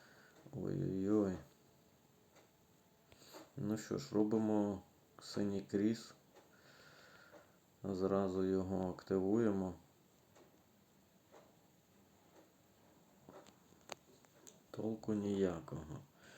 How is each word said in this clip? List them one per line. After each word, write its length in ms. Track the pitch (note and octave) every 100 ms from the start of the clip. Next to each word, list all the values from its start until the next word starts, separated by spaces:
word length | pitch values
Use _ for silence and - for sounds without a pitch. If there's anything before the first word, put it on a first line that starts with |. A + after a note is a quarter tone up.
| - - - - - C3
Ой-ой-ой. 720 | F#2+ F#2+ F#2 F#2+ F#2+ G#2+ G2 F2+ - - - - - _ _ _ _ - - _ _ _ _ _ _ - - - - -
Ну 200 | G2+ A2
що 200 | - G2
ж, 180 | - G#2
робимо 680 | G#2+ A2 A2 G#2+ G2+ F#2+ - - - -
синій 420 | - - G2+ G2+
кріс. 520 | - G2+ G#2 A2+ - - - - - - - - - - - - - - - - _ _
Зразу 600 | F#2+ F#2+ F#2+ G2 G2 F#2
його 460 | F#2+ F#2+ F#2 F#2+ F#2
активуємо. 840 | F2+ - F#2+ F#2+ A2 A2+ G2 F#2 F2 - _ _ _ _ - - - _ _ _ _ _ _ _ - - - _ _ _ - - - - - - _ _ _ - - - - - - - - - - - - - - - - - - -
Толку 420 | - G#2 G#2+ -
ніякого. 840 | G#2+ G2+ G2 F#2 E2+ - - - - - - -